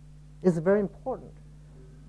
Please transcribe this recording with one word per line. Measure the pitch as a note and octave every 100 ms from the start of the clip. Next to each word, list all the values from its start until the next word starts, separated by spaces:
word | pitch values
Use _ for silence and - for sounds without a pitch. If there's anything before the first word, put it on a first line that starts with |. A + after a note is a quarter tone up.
| - - - -
is | F3+ E3
very | E3+ G#3
important. | G3 - C4 G3 B2+ - - - - - - -